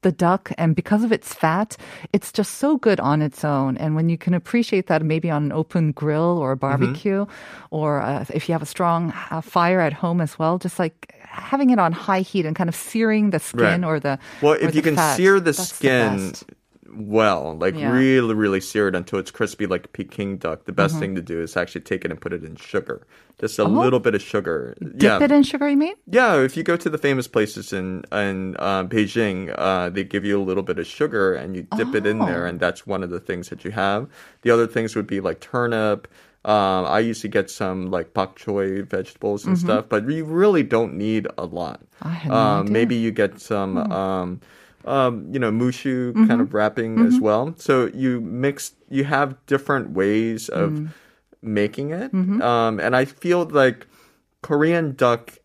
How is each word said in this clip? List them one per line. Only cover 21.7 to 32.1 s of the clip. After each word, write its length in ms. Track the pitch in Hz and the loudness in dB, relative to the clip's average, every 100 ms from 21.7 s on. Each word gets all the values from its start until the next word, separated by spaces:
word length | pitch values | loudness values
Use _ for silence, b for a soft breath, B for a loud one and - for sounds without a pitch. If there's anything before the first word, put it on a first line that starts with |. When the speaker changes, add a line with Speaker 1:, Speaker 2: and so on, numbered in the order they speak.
| 85 | -8
Speaker 2:
take 220 | - 95 85 | -6 -4 -4
it 40 | |
and 100 | 80 | -8
put 120 | - | -8
it 120 | 87 | -10
in 100 | 80 82 | -10 -18
sugar. 460 | - 101 - - _ b b _ | -6 -6 -6 -12 _ b b _
Just 200 | 110 - | -6 0
a 60 | |
Speaker 1:
Oh. 40 | 101 | 2
Speaker 2:
little 320 | 110 359 127 | 4 4 4
bit 140 | 117 104 | 2 0
of 60 | |
sugar. 480 | - 104 92 80 62 - | -2 -4 -2 -4 -6 -10
Speaker 1:
Dip 220 | - - | -14 2
Speaker 2:
Yeah. 180 | - 202 | 4 4
Speaker 1:
it 80 | 285 | 4
in 120 | 285 | 6
sugar, 240 | 277 285 285 | 4 2 0
you 80 | 285 | 2
mean? 160 | 311 415 - | 0 -4 0
Speaker 2:
Yeah, 320 | 214 247 165 | 2 4 4
if 160 | 131 - | 2 0
you 60 | |
go 120 | 170 170 | -2 -2
to 80 | 175 | -2
the 80 | 151 | -2
famous 320 | 143 135 120 | 0 0 0
places 400 | 117 104 - 98 | 0 0 -4 -8
in, 260 | 98 92 92 - | -6 -6 -8 -6
in, 460 | 104 101 95 92 - | -4 -2 -4 -6 -4
uh, 260 | 95 95 92 | -2 -2 0
Beijing, 640 | 113 104 117 107 92 95 - | 0 0 0 0 -2 -6 -2
uh, 320 | 92 92 90 | 0 0 -2
they 120 | 92 95 | -4 -4
give 160 | 101 | -4
you 160 | 101 101 | 0 0
a 40 | |
little 180 | 95 92 | 0 -2
bit 140 | 95 107 | -2 -4
of 60 | 98 | -6
sugar 460 | - 147 113 95 82 | -4 -2 2 0 0
and 160 | 73 | -4
you 120 | 92 - 110 | -10 -6 -2
dip 160 | 113 | 0
it 120 | 262 | 0
in 80 | 101 | 0